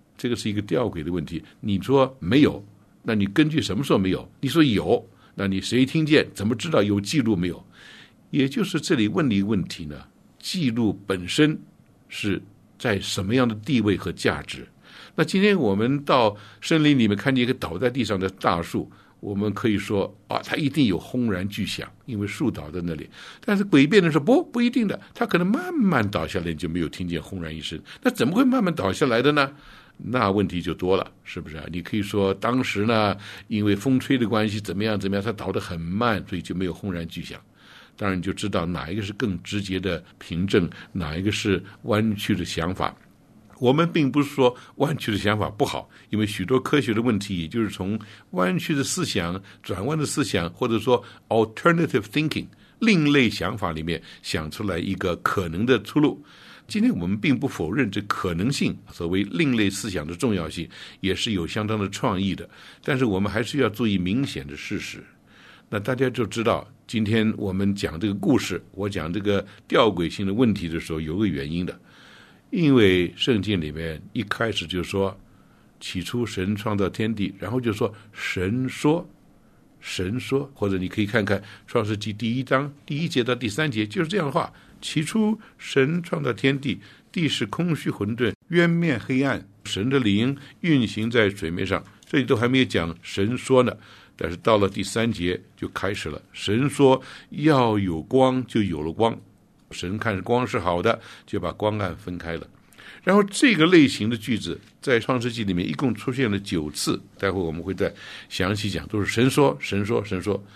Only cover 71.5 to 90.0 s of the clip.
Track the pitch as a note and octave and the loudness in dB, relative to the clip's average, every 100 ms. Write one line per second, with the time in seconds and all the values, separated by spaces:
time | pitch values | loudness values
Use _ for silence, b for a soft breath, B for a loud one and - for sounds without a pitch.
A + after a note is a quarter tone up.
71.5 | E2+ F2+ - B B B B B B B | -4 -4 -8 B B B B B B B
72.5 | G3 D3+ C3 G2 F#2 F2 - - A2 F#2+ | 0 4 6 6 6 2 -2 0 0 2
73.5 | G2 D2+ D#2 E2 D2+ - - G2+ - A2+ | -2 -2 -6 -8 -8 -10 -8 -6 -4 -2
74.5 | G2 E2 F2+ E2 G2 G2 - b b b | -4 -4 -4 -2 -2 -2 -4 b b b
75.5 | b b b - F#2 E2+ A#2+ A2+ G2 F#2+ | b b b -10 -8 -6 -4 -4 -4 -2
76.5 | G#2+ A2 G2+ F#2 - A2 A2 F#2 - F2+ | -2 -2 0 0 0 -2 -2 -4 -6 -6
77.5 | B2+ A#2 G#2 A2 B B - - - F#2 | -2 -2 0 -2 B B -10 -6 -2 -2
78.5 | B2 C3 - D3 E3+ - - _ _ b | -2 -4 0 0 0 -2 -18 _ _ b
79.5 | b b _ - - F#2 B2 - C3+ C#3+ | b b _ -10 -6 -4 -4 -2 -2 -2
80.5 | - G2+ F#2+ F2+ - G2+ A2 G2 G2+ G2+ | -4 -2 0 -2 -2 0 2 2 -2 -4
81.5 | B B A#2+ G#2 G#2+ A2 G#2 A#2 B2 B2 | B B -2 0 -2 -6 -4 -4 -2 0
82.5 | C3+ C#3+ C#3+ - D3 E3+ C3+ A#2 A#2+ A#2 | 0 0 -8 -8 -4 -2 0 0 0 -2
83.5 | G#2+ D#3 A2 G#2+ F#3 D#3+ G3+ C#3+ E3 - | -2 -2 -2 -2 -2 -2 -2 -2 -2 -4
84.5 | - B B - D#3 D3+ A3 G#3+ G#3+ B | -8 B B -6 -4 -2 0 0 0 B
85.5 | B - C#3 C3+ F3 E3+ - C#3 G#2+ C3+ | B -2 2 2 0 -4 -4 -2 0 0
86.5 | C#3 C3 - B B B F#3 D3+ - A2+ | 0 -2 -6 B B B -2 0 0 -4
87.5 | - F3 D3 - - G#2 A#2 A2+ G2+ - | -2 -2 0 -2 -4 -2 0 -2 -2 -2
88.5 | E3+ E3+ E3+ E3+ A#2 - C3 C#3 G#2 - | 2 4 2 0 -2 0 0 0 -2 -6
89.5 | _ - F#2+ A#2+ C#3 | _ -8 -2 0 2